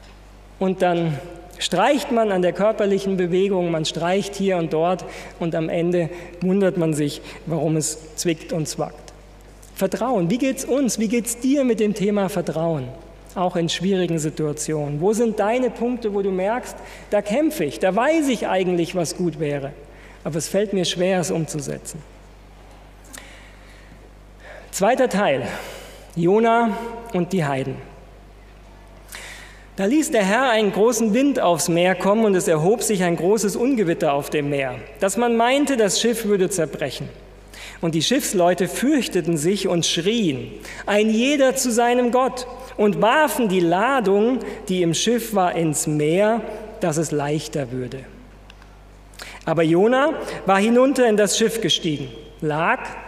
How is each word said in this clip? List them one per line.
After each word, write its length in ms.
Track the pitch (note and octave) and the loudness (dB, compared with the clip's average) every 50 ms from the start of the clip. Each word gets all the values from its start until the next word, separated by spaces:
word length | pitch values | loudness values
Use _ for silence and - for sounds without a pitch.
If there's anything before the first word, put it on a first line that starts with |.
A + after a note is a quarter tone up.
| - - - - - - - - - - - - | -20 -20 -20 -20 -20 -20 -20 -20 -20 -16 -8 -4
und 240 | F#3+ F#3+ F#3 F#3 | -2 -2 0 2
dann 340 | F#3 F3+ F3 E3+ E3+ E3 D3 C3+ - - - - - - - - | 2 2 2 2 0 -2 -2 -4 -8 -12 -16 -18 -18 -18 -12 -8
streicht 520 | - - - F3 G3+ B3+ D4+ B3+ - - | -6 -2 0 2 4 4 2 2 0 0
man 220 | B3 A3+ A3 G#3+ | 0 0 2 2
an 100 | F#3+ F3+ | 2 2
der 100 | F3+ F3 | 2 0
körperlichen 640 | E3+ E3+ G3 A3 A3 A3 G#3+ G3 G3 G3 - G3 F#3+ | 0 2 0 0 2 0 0 0 0 0 0 -2 -2
Bewegung, 540 | F3+ F#3 F3 F3 F3+ G3 G3+ G3 F3+ F3 E3+ | 0 0 0 2 0 2 2 0 0 0 0
man 140 | E3 D#3 D#3+ | -2 -2 -2
streicht 500 | - - D#3+ E3 F3 F#3 G3+ - G3 - | -4 -4 -2 -2 0 0 0 -2 -4 -4
hier 220 | - G3 G3 F#3 | -2 0 0 0
und 160 | F3 E3 D3+ | 0 0 0
dort 320 | D#3+ D#3 E3 F3 F#3 F3+ - - - - - - - - | 0 0 2 2 0 -2 -4 -12 -14 -14 -16 -14 -10 -6
und 160 | F3+ E3 D#3+ | -4 -4 -2
am 140 | E3+ D#3+ D#3+ | -2 -2 -2
Ende 420 | - E3+ E3 F3 F3 F3 E3+ D3+ - - - - - - | -2 0 0 0 0 0 0 -2 -6 -10 -14 -16 -10 -4
wundert 360 | F3+ F#3 F#3 G3+ G3 F#3 E3 | -2 0 2 2 2 2 2
man 160 | F3 D#3+ D#3+ | 2 0 0
sich, 300 | D#3 C#3+ D3+ C#3+ - - - - - - - | 0 0 -2 -4 -4 -8 -14 -16 -16 -14 -8
warum 300 | - D3+ D#3+ - E3 D#3+ | -6 -4 -2 0 0 0
es 400 | D#3 D3 - - - - - - | 0 -2 -2 -6 -8 -14 -16 -10
zwickt 360 | - - F3+ E3 D#3+ - - | -6 -2 -2 -2 -4 -4 -8
und 140 | - E3 D3+ | -6 -6 -6
zwackt. 460 | - - - D3 - - - - - - - - - - - - - - - - - - | -6 -6 -6 -8 -8 -8 -16 -20 -20 -20 -20 -20 -20 -20 -20 -20 -20 -20 -20 -20 -16 -6
Vertrauen, 520 | - G3 F#3+ - F#3 G#3+ B3+ C4 G3+ E3+ E3 | -4 -4 -2 -2 -2 -2 0 0 0 2 2
wie 100 | A3 A#3+ | 0 0
geht's 260 | C#4 C4 C4 - - | 0 0 -2 -2 -2
uns? 340 | - A#3 C#4 C#4+ A3 - - | -2 0 0 0 0 0 -2
Wie 100 | A3 G#3 | -2 0
geht's 300 | B3 A#3+ - - - - | 0 0 -2 -2 -6 -2
dir 240 | - C4 C#4 D4 | 0 0 2 2
mit 160 | C4 B3 A3+ G3+ | 2 2 2 2
dem 160 | G#3+ G#3 G#3 | 2 0 0
Thema 340 | - F#3 G#3 G#3 G3+ G3 F3 | 0 0 0 2 0 0 0
Vertrauen? 600 | - F3+ E3 E3+ D3 D#3+ E3 E3+ D#3+ C#3+ B2+ A#2+ B2+ - - - - - - - - | -2 -4 -4 -2 -2 -2 -2 -2 -2 -2 -4 -8 -12 -16 -18 -20 -20 -20 -20 -10 -4
Auch 180 | G3+ F3+ F3+ F3+ | -2 -2 0 0
in 140 | F3 E3+ E3+ | 0 -2 -2
schwierigen 500 | - - E3+ G3 G3 F#3 F3+ E3 E3 D#3+ | -2 -2 0 0 0 2 0 0 -2 -2
Situationen. 840 | D3 D#3+ - - D#3 D3 D3 D3+ - - D#3 D3+ D3 C#3+ D3 D3 | -2 -4 -4 -2 -4 -4 -4 -6 -6 -4 -4 -4 -4 -4 -4 0
Wo 120 | E3+ G3+ | 0 0
sind 280 | A3 G3+ A#3+ A3+ G#3 - | 2 2 0 0 0 0
deine 300 | G3 G#3 A#3 B3+ B3+ A#3 | 0 0 2 0 0 -2
Punkte, 440 | - - A3+ A#3+ B3+ - - G#3+ G3 | -2 -2 -4 -2 -2 -2 -4 -2 -2
wo 80 | G3+ | 0
du 80 | G3 G3+ | -2 0
merkst, 460 | F#3+ F3+ F#3 G3+ A3+ B3 A#3+ - - - - - - - - - | 0 0 0 0 -2 -4 -6 -10 -14 -16 -16 -18 -18 -16 -8 -2
da 120 | - G#3 | 0 0
kämpfe 420 | G3+ - G3+ C#4 D#4 D#4 - - E3+ | 0 2 0 2 2 2 0 0 -2
ich, 140 | C#3+ - - | -2 -2 0
da 160 | F#3+ F#3 F3+ | 0 0 2
weiß 340 | A3 A#3+ D4+ D#4+ E4 D4+ C#4 | 2 2 2 2 2 2 2
ich 200 | A#3+ G3 - - | 0 0 0 -2
eigentlich, 480 | F#3+ F#3+ F#3+ F3+ F3+ E3+ E3 D#3+ - | 0 0 0 0 0 0 -2 -2 -2
was 200 | F#3 E3 - - | -4 -4 -4 -2
gut 220 | - F#3 E3+ D3 D3 | -2 -2 -2 -2 -2
wäre, 340 | D#3+ C#3+ C#3+ C#3+ C3+ C#3 D3 - - - - - - - - - - | -4 -4 -4 -4 -6 -8 -12 -14 -20 -20 -20 -20 -20 -20 -18 -10 -8
aber 120 | - C#3+ | -6 -4
es 120 | E3 C#3+ - | -4 -4 -2
fällt 240 | - G3 G#3+ G#3 | 0 0 0 0
mir 120 | - F#3+ F3 | 0 -2 -2
schwer, 360 | - - E3+ F3 F#3 F#3+ F#3 | -2 -2 0 0 2 2 0
es 100 | D#3+ C#3 | 0 0
umzusetzen. 680 | F#3 E3+ D#3+ - - D3+ C3+ C3+ C#2+ - - - - D#3 D3 - - - - - - - - - - - - - - - - - - - - - - - - - - - - - - - - - - - - - - - - - - - - - - - - - - - - - | -2 -2 -2 -4 -6 -8 -6 -6 -8 -10 -10 -14 -16 -16 -16 -18 -20 -20 -20 -20 -20 -20 -20 -20 -20 -20 -20 -20 -20 -20 -20 -20 -20 -20 -20 -20 -20 -20 -20 -20 -20 -20 -20 -20 -20 -20 -20 -20 -20 -20 -20 -20 -20 -20 -20 -20 -20 -20 -20 -20 -20 -20 -20 -20 -20 -20 -18 -10
Zweiter 380 | - - - G#3+ C4 C4 C4 - | -4 0 2 2 4 4 2 2
Teil: 340 | - F#3+ G#3 E3+ C#3 B2 F#2+ F2+ - - - - - - - - - - - - - | 2 2 2 2 2 0 -2 -4 -8 -10 -12 -14 -14 -16 -18 -18 -20 -20 -18 -10 -4
Jona 640 | E3 F3 F3 G3 A3 A3+ A3+ A3+ A#3 A#3+ A3+ G3 - - - - - - - | 0 2 4 4 4 4 4 4 4 2 2 0 -4 -6 -10 -12 -12 -12 -6
und 200 | - F3+ F3 F3 | -2 -2 -2 0
die 120 | - F#3+ D#3 | 0 -2 0
Heiden. 300 | C#3 C#3 C3 C3+ C3+ B2+ - - - - - - - - - - - - - - - - - - - - - - - - - - - - - - - - - - - - - - - - | 0 -2 -2 -4 -6 -6 -10 -12 -18 -20 -20 -20 -20 -20 -20 -20 -20 -20 -20 -20 -20 -20 -20 -20 -20 -20 -20 -20 -20 -20 -20 -20 -18 -16 -16 -16 -16 -18 -18 -18 -20 -20 -20 -20 -14 -6
Da 120 | - G3 | -2 0
ließ 260 | G3+ C4 D#4+ C#4+ - | 2 2 2 2 2
der 100 | D4+ A3+ | 2 2
Herr 280 | F#3+ F#3 G3+ A#3+ C4+ C4 | 4 4 4 4 4 4
einen 200 | A3 A3 A3 G3 | 4 4 2 2
großen 420 | - F#3 G#3 A#3+ B3 G#3+ A#3 A3 | 2 4 4 4 4 2 2 2
Wind 280 | G3 B3 C#4 C#4+ B3+ - | 4 4 4 4 2 2
aufs 280 | - F3 E3+ D#3 - - | 4 2 2 2 2 0
Meer 280 | E3 E3+ F3 F#3 F#3+ | 2 4 4 4 2
kommen, 280 | F3+ - G3 G#3 A3+ A3+ | 2 2 2 4 4 4
und 120 | G#3 F#3+ | 4 4
es 100 | F3+ - | 2 4
erhob 380 | G3+ E3 D3+ D#3 F#3 A3+ A#3 - | 2 2 4 4 2 2 2 2
sich 180 | - G#3+ F3 | 0 0 2
ein 140 | F#3 F3 E3+ | 2 0 0
großes 400 | D#3+ D#3 F#3 G#3+ A3+ G3 G3+ F3+ | 2 2 2 2 2 2 0 0
Ungewitter 560 | A3+ A#3+ C4 C#4+ A3 G3 E3 E3+ E3 E3+ D3+ | 0 0 0 2 2 2 0 0 0 0 0
auf 180 | C#3 C#3+ C#3 - | 0 0 -2 -2
dem 200 | - D3+ C#3+ C#3+ | -2 -2 -2 0
Meer, 260 | C#3+ C#3 C3+ B2+ B2 B2 - - - - | -2 -2 -2 -4 -6 -8 -12 -14 -6 -2
dass 160 | G3 G3 - | -2 0 0
man 200 | A#3 A#3+ A#3+ A#3 | 0 0 2 2
meinte, 400 | A3+ A#3 A#3+ C4 C#4 D4 C#4 C#4 | 2 2 4 4 2 2 2 2
das 240 | A3+ G#3+ F#3+ F3 - | 2 2 2 2 2
Schiff 240 | - A#3 A#3 A3+ - | 0 0 0 0 0
würde 240 | G3+ G#3 F#3+ F#3 F3+ | 0 2 2 2 0
zerbrechen. 600 | G3 F3 D#3 D3 - - D#3 C3+ - - C#3 B2+ - - - - - - - - - - - - - - | 0 -2 -2 -2 -4 -6 -6 -6 -6 -8 -10 -12 -12 -18 -20 -20 -20 -20 -20 -20 -20 -20 -18 -18 -12 -6
Und 160 | - E3+ D3+ | -4 -2 0
die 60 | E3 | 0
Schiffsleute 640 | D3+ - A#3+ C4+ - - - F#3 E3+ F3 F#3 F3+ F#3+ E3+ | 0 2 0 0 0 0 2 2 4 4 4 2 0 -2
fürchteten 680 | - - - C4+ D#4 C4+ G#3 - - F3+ E3 E3+ E3+ | -2 -2 0 2 2 2 0 0 -2 -2 0 0 0
sich 300 | D3+ C#3+ F3 G#3 F#3+ - | 0 0 0 0 0 0
und 180 | F#3 F3 F3 D#3+ | 0 0 0 0
schrien, 680 | - - F3 D#3+ G3 A#3 A#3+ G#3+ E3 C3 B2 A#2+ A#2+ - - - - - - - | 0 -2 0 0 0 0 2 0 0 -2 -2 -6 -10 -14 -14 -16 -16 -14 -10 -2
ein 240 | - G3+ G#3 G#3+ A3 | 0 2 4 4 4
jeder 460 | A3 A3 A#3+ C#4 D4 C#4 C4+ C4 B3 | 4 2 2 2 4 4 4 2 2
zu 160 | C4 - B3 | 0 0 0
seinem 400 | A3+ A#3 A#3 A#3+ B3 B3 B3 A#3+ | 2 2 4 4 4 2 2 2
Gott, 340 | A3 B3 C4 B3 B3 - - - - - - - - | 2 2 2 0 -2 -6 -12 -12 -14 -16 -16 -10 -2
und 260 | - G#3 G#3 E3+ D#3+ | 2 2 2 4 4
warfen 460 | F#3 A3 B3+ D#4 D4+ C#4 D4 - A#3+ G3+ | 4 4 6 6 4 2 2 0 0 2
die 120 | F3+ F#3 | 2 2
Ladung, 800 | F3 E3 E3+ F#3 G#3+ B3+ C#4 C4 G#3+ F#3+ G3 G3+ G#3+ A#3+ C4 A#3 - - - - - - | 4 4 4 2 2 2 2 2 2 4 4 4 4 2 2 0 -4 -6 -10 -10 -6 -4
die 140 | F#3 F3+ | 0 0
im 120 | F3 E3+ D#3+ | 2 2 2
Schiff 400 | - - A3 A#3+ A#3 A#3 - G#3 | 0 2 2 0 0 0 0 0
war, 200 | G3 F#3 F3 - | 2 2 2 2
ins 320 | E3+ E3+ D#3+ D3 - - | 0 0 0 0 -2 -2
Meer, 540 | D#3+ D3+ D3+ D3 D3+ E3 F#3 G#3 G#3+ A3+ A#3 - - - - - - - - | -2 0 0 2 2 2 4 2 2 2 0 -2 -6 -10 -12 -14 -14 -8 -4
dass 160 | - E3+ D3+ | -2 -2 0
es 140 | D#3+ D#3+ - | 0 -2 -2
leichter 600 | D3+ D3 C#3 D3 D3+ D#3+ - - - D#3 C3+ A#2 | -2 -2 -2 -2 -2 -4 -4 -4 -6 -6 -6 -4
würde. 280 | B2+ B2+ B2+ A#2+ B2+ C3 B2+ - - - - - - - - - - - - - - - - - - - - - - - - - - - - | -6 -8 -8 -8 -10 -12 -14 -16 -20 -20 -20 -20 -20 -20 -20 -20 -20 -20 -20 -20 -20 -20 -20 -20 -20 -20 -20 -20 -20 -20 -18 -18 -16 -10 -4
Aber 180 | D#3+ E3 D#3 | -2 2 2
Jona 520 | E3 D#3 E3 F3 G3 A#3 B3+ C4 C#4 D#4+ D#4 - - - - - - | 4 4 4 4 4 4 4 4 2 2 0 -2 -8 -10 -10 -6 0
war 140 | F#3 G3 F#3+ | 2 2 4
hinunter 480 | G3+ A3+ A#3+ B3 B3+ C4+ C#4 - B3 A#3 | 4 4 6 6 4 4 4 4 4 4
in 80 | G#3+ | 4
das 200 | G3+ G#3 F#3+ - | 4 4 2 2
Schiff 240 | - A3+ A3 A3 - | 2 0 0 0 0
gestiegen, 480 | - D#3 - - - E3+ D3 C3+ C#3 B2+ A#2+ - - - - - | 0 0 0 0 0 -2 -2 -4 -6 -10 -12 -16 -18 -18 -12 -6
lag 400 | E3 D3+ D3 D#3 E3+ G3 A#3+ A#3+ - - - - - | -4 -2 0 0 2 0 0 0 -2 -10 -14 -14 -16